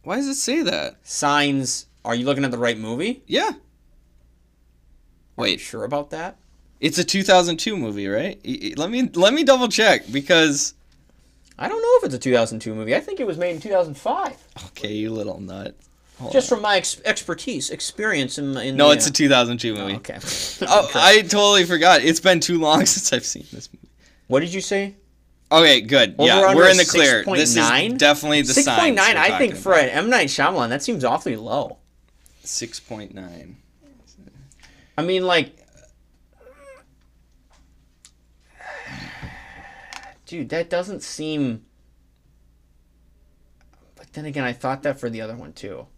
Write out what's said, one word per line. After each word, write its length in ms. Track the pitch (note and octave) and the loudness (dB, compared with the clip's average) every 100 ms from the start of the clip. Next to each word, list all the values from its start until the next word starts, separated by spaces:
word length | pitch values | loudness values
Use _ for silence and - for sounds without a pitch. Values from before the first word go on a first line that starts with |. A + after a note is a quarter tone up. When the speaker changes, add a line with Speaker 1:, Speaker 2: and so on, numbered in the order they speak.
Speaker 1:
Why 120 | - G#3 | -6 -6
does 100 | C#4 | -4
it 80 | C4+ | -6
say 260 | - D4 | -4 -2
that? 340 | A#3+ D#2+ C2 - | -2 -4 -6 -12
Speaker 2:
Signs. 840 | - - D3 D3 C#3+ C#3 B2+ - - _ | -12 -4 0 2 2 0 -2 -6 -10 _
Are 100 | B2 | -6
you 100 | A#2+ | -4
looking 200 | B2+ C#3 | -2 -2
at 60 | C#3 | -2
the 60 | A#2+ | -2
right 200 | A#2+ A2 | -2 -2
movie? 440 | A2 A#2+ G3 B3 _ | -6 -6 -6 -8 _
Speaker 1:
Yeah. 240 | G3+ G#4 | -2 -2
Speaker 2:
Are 20 | |
you 40 | - _ _ _ _ _ _ _ _ _ _ _ _ _ _ _ _ _ - | -6 _ _ _ _ _ _ _ _ _ _ _ _ _ _ _ _ _ -4
Speaker 1:
Wait. 240 | A2+ F2+ | -2 -2
Speaker 2:
sure 240 | - - | -6 -10
about 260 | G#2+ D3 C#3+ | -8 -8 -8
that? 280 | D#3+ F3 - _ _ _ _ | -12 -12 -14 _ _ _ _
Speaker 1:
It's 180 | D3+ F3 | -4 -2
a 60 | |
two 180 | E3+ G3 | -2 -2
thousand 360 | G3 F#3 F3 E3 | 4 4 4 -2
two 180 | - G3+ | -6 -6
movie, 320 | A#2 G2+ G2 | -6 -6 -4
right? 320 | G#2 E3 - | -4 -6 -10
Y-, 140 | - B2+ | -10 -8
y-, 100 | G2 - | -8 -6
let 140 | E3 | -4
me, 120 | A#3+ C4 | -2 -2
let 180 | E3+ F#3+ | 2 2
me 100 | C#4+ | 4
double 240 | C#4+ C4 B3 | 2 2 2
check 420 | - A3 C3 - | 2 4 2 0
because 640 | C3 C#3 E3+ D#3+ C#3+ - - _ _ _ _ _ _ _ - | -6 2 4 4 0 -4 -10 _ _ _ _ _ _ _ -10
Speaker 2:
I 100 | - | -6
don't 140 | A4 | -4
know 140 | A#4 B4 | 2 2
if 60 | |
it's 100 | F4+ | 2
a 40 | C3+ | -6
two 140 | C3+ | 0
thousand 260 | B2 A2+ A2 | 2 0 -4
two 140 | A2+ | -10
movie. 220 | A2 A2 C3 | -10 -2 -2
I 40 | |
think 200 | D#4 G4 | -2 -8
it 60 | A#3 | -6
was 100 | D#3+ | -4
made 180 | F3 | -6
in 60 | E3 | -6
two 80 | G#3 | -4
thousand 300 | F#3+ E3 C#3 | -2 -2 -4
five. 440 | - D#4+ F4 - _ - F#2 | -6 -4 -6 -10 _ -20 -20
Speaker 1:
Okay, 260 | - A2 | -12 -10
you 180 | G#2+ G#2+ | -6 -6
little 280 | A2 G2+ E2+ | -8 -10 -10
nut. 320 | F#2+ F#2+ G2 - _ _ _ _ | -14 -14 -14 -16 _ _ _ _
Hold 140 | B2+ | -2
Speaker 2:
Just 180 | C4+ B3+ | -2 0
Speaker 1:
on. 60 | A3+ | -2
Speaker 2:
from 60 | |
my 160 | G#3 G3 | 0 0
ex-, 240 | - - | -2 -8
expertise, 640 | - G#3 - D#3+ - F#3 - | -6 -6 -6 -10 -8 -8 -8
experience 680 | - - - A3 F3 B2+ - | -10 -12 -8 -4 -4 -4 -6
in, 180 | C#3 C3+ | -8 -6
in 220 | A#2+ C3+ | -6 4
Speaker 1:
No, 100 | D3 | 6
Speaker 2:
the, 60 | |
Speaker 1:
it's 120 | D3 D3 | 6 2
Speaker 2:
uh, 40 | |
Speaker 1:
a 20 | |
two 160 | C#3 D3 | 2 4
thousand 300 | C3 A#2+ A#2+ | 4 2 -2
two 160 | A#2+ | -4
movie. 180 | G#2+ G2 | -4 -6
Speaker 2:
Oh, 40 | G2 | -8
okay. 220 | - - | -10 -14
<laughs> 480 | - - - - F#3 | -10 -8 -8 -8 2
Speaker 1:
Oh, 200 | G3+ F#3+ | 4 4
Speaker 2:
Okay. 320 | E3+ E3+ G#3+ | 4 6 6
Speaker 1:
I 20 | |
totally 440 | F3+ G3+ G3+ G3+ | 4 2 4 4
forgot. 380 | F3 F3 E3+ D#3+ | 4 4 6 6
It's 180 | C3 E3 | 4 2
been 200 | F#3+ F3 | 2 2
too 180 | - E3+ | 2 0
long 280 | D#3 D#3 - | 2 2 2
<laughs> 0 | |
since 260 | - - | 0 -2
I've 140 | A#2+ - | -2 -4
seen 180 | - - | -12 -14
this 160 | - - | -18 -20
movie. 180 | - - _ _ _ _ | -20 -20 _ _ _ _
Speaker 2:
What 120 | C3 | 0
did 140 | E3+ | 0
you 80 | F#3+ | -6
say? 320 | F#3+ G3+ G3 G3 _ _ _ _ _ | -4 -4 -4 -10 _ _ _ _ _
Speaker 1:
Okay, 300 | D#3 E3 C3 | 4 6 4
good. 320 | A2 C#3 A2 - | 4 2 2 2
Speaker 2:
Over 80 | B2 | 4
Speaker 1:
Yeah, 140 | A#2 F#3+ | 6 6
Speaker 2:
under 100 | D#3+ | 8
Speaker 1:
we're 140 | F3+ | 8
in 80 | F#3 | 8
the 80 | E3+ | 4
clear. 360 | F3 C#3+ A#2+ | 4 4 4
This 260 | - F#3 D3 | 0 0 2
is 40 | A#2 | 2
Speaker 2:
six 120 | A#2 | 2
point 200 | B2+ G3+ | 2 0
nine? 60 | B3 | 2
Speaker 1:
definitely 420 | D3 D3 D3+ D3 | 4 4 2 0
the 140 | C#3+ | 2
Signs 100 | - | 2
Speaker 2:
Six 140 | C#4 B3 | 2 2
point 160 | E4 G#3+ | 2 4
nine, 200 | G3+ F#3+ | 2 4
Speaker 1:
we're 40 | |
Speaker 2:
I 160 | F3+ F#3 | 2 2
think, 140 | A#3+ | -2
Speaker 1:
talking 100 | F#3 | -2
Speaker 2:
for 100 | F#3+ | 2
Speaker 1:
about. 120 | E3+ | 2
Speaker 2:
an 60 | C3 | 4
M. 180 | B2 G#3 | 0 0
Night 200 | B3 D3+ | 0 0
Shyamalan, 420 | - C#3+ F#3 A#2 | 0 0 0 -4
that 120 | C#3 | -4
seems 220 | - G#3+ | -4 -2
awfully 320 | B2 C#3+ - A2+ | -2 -2 -4 -8
low. 400 | A2+ C3 B2 - _ _ _ _ _ _ | -6 -6 -6 -12 _ _ _ _ _ _
Speaker 1:
Six 380 | - - A#2 - | -12 -10 -10 -14
point 340 | _ A2 G2+ | _ -16 -14
nine. 440 | F#2+ F#2 E2+ E2+ B2+ _ _ C#4+ B3+ _ _ - - - _ - _ _ - | -18 -18 -18 -20 -20 _ _ _ _ _ _ -20 -20 -20 _ -20 _ _ -8
Speaker 2:
I 60 | |
mean, 240 | E3+ F#3 F#3 | -2 -2 0
like, 280 | E3+ D3 _ _ _ _ _ _ _ _ _ B4+ C#5+ C#5 C5+ _ _ _ _ _ _ _ _ _ _ _ _ - _ _ _ _ _ - - - B2+ - - - - - - - - - - - - - | 0 -2 _ _ _ _ _ _ _ _ _ -20 -20 -20 -20 _ _ _ _ _ _ _ _ _ _ _ _ -20 _ _ _ _ _ -20 -18 -18 -16 -16 -16 -16 -18 -20 -20 -20 -20 -20 -20 -20 -20 -18
dude, 220 | E3+ A#2 | -12 -8
that 200 | D#3+ E3+ | -6 -4
doesn't 320 | F3 F3+ F#3+ | -6 -6 -12
seem. 600 | - - D#3 D#3 C3+ A2+ _ _ _ _ _ _ _ _ _ _ _ _ _ _ _ _ _ _ _ _ _ _ _ _ | -14 -10 -6 -4 -4 -6 _ _ _ _ _ _ _ _ _ _ _ _ _ _ _ _ _ _ _ _ _ _ _ _
But 160 | - | -20
then 120 | - | -14
again, 200 | D3+ C#3+ | -10 -6
I 80 | B2+ | -6
thought 300 | A#2+ C3+ C3+ | -6 -6 -4
that 160 | D3 C#3 | -6 -6
for 100 | B2 | -8
the 100 | A2+ | -8
other 160 | A2 A#2 | -12 -14
one 160 | D2+ | -16
too. 340 | - A#2+ D2+ - | -16 -16 -14 -18